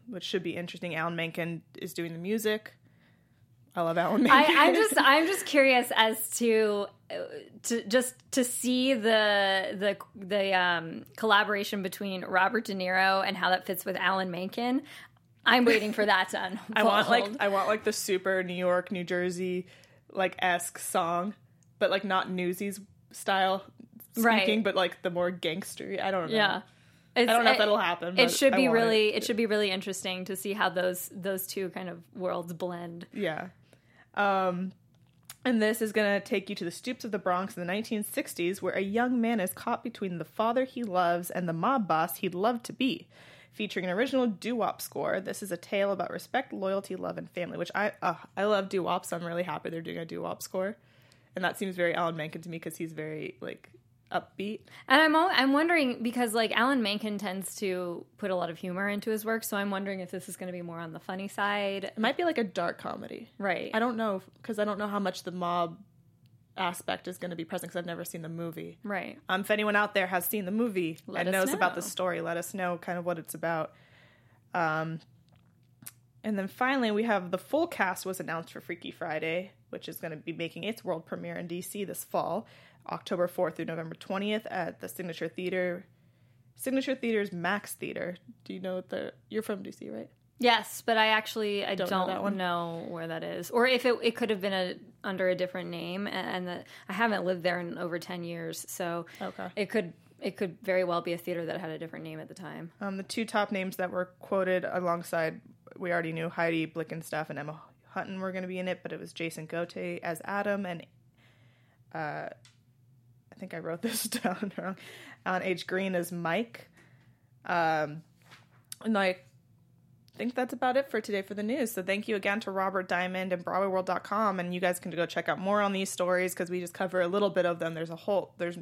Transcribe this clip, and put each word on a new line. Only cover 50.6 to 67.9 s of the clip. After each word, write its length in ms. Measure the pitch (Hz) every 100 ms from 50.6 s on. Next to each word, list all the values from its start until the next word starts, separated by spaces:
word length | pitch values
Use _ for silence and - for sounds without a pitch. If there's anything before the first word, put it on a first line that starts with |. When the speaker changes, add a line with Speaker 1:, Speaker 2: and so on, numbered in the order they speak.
| 190 226 _ _ - _ _ 185
Speaker 1:
And 80 |
that 140 | 180 -
seems 180 | 190 180
very 180 | 175 170
Alan 200 | 170 165
Menken 260 | 156 165
to 60 | 170
me 100 | 165
'cause 180 | 165 160
he's 160 | 165
very, 440 | 156 156 156 - -
like, 300 | - - - - _ _ -
upbeat. 500 | 175 - - 196 220 - - -
Speaker 2:
And 140 | 285
I'm 140 | 311 311
al-, 160 | 359
I'm 200 | 285 269
wondering, 520 | 285 330 339 262 -
because, 300 | 233 247 240 226
like, 160 | 220 -
Alan 260 | 247 277
Menken 340 | 208 208 214 202
tends 380 | 202 190 185 -
to 500 | 196 180 175 170 - -
put 120 | 202
a 40 | 180
lot 160 | 170
of 80 | 165
humor 280 | 185 180 202
into 220 | 202 220
his 160 | 220 214
work, 180 | 226
so 140 | - 208
I'm 140 | 202
wondering 280 | 196 202 190
if 120 | 180
this 180 | 185 180
is 60 | 185
gonna 140 | 185
be 100 | 180
more 180 | 170 165
on 140 | 165
the 60 | 165
funny 280 | - 190 196
side. 580 | - 202 208 202 196 190
Speaker 1:
It 120 | -
might 200 | 220 277
be, 60 | 349
like, 120 | 311
a 60 |
dark 340 | 208 185 170 -
comedy. 540 | - - - - 226 -
Speaker 2:
Right. 320 | 196 170 -
Speaker 1:
I 60 | 220
don't 180 | 240 226
know, 200 | 220 190
if, 60 | - -
'cause 160 | - 208
I 40 |
don't 140 | 208 202
know 100 | 208
how 120 | 202
much 240 | 190 185
the 80 | 185
mob 480 | 180 175 175 170 170 - _ _ _ _ _ _ -
aspect 500 | 180 180 - 185 -
is 100 | 185
gonna 200 | 180 170
be 80 | 165
present 260 | 180 170
'cause 60 | 175
I've 80 |
never 180 | 175